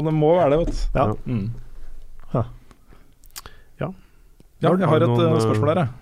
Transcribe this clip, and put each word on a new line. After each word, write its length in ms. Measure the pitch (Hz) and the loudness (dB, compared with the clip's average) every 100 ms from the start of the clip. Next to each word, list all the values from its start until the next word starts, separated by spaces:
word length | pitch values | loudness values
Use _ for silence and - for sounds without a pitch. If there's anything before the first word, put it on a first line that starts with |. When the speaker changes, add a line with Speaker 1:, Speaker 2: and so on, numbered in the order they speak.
Speaker 1:
det 100 | 156 | 2
må 220 | 156 151 175 | 2 4 4
være 140 | 156 | 4
det, 80 | 151 | 2
vet 140 | 165 - | 0 -2
du. 240 | - 135 | -2 0
Speaker 2:
Ja. 60 | 113 | 0
Speaker 3:
Ja. 100 | 110 | -2
Speaker 1:
Mm. 280 | - 117 101 120 - - - - - - - | -4 -4 -4 -8 -12 -12 -12 -12 -14 -14 -6
Speaker 2:
Ja. 100 | 131 110 - - - - - - _ - - - - - - | -4 -4 -8 -20 -20 -20 -20 -20 _ -20 -18 -18 -20 -20 -10
Speaker 3:
Ja. 100 | 143 190 - - - - - - | -10 -10 -20 -20 -20 -20 -20 -4
Speaker 1:
Ja, 80 | 165 | 0
jeg 160 | 180 175 | 2 2
har 20 | |
Speaker 3:
Har 120 | 156 | 4
du 60 | - | 4
Speaker 1:
et, 40 | |
Speaker 3:
noen, 240 | - 165 | 4 2
Speaker 1:
eh, 80 | 160 | 4
spørsmål 320 | 110 107 143 | 2 2 2
her, 80 | 175 | 0
jeg. 80 | 143 - | -2 -6